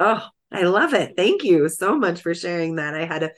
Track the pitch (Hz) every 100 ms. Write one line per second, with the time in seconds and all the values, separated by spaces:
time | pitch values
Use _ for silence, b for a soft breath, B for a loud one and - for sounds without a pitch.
0 | 196 220 - _ _ - 180 196 311 240
1 | - - 202 392 277 165 156 - 185 302
2 | 196 175 170 170 180 175 165 160 147 156
3 | 165 156 156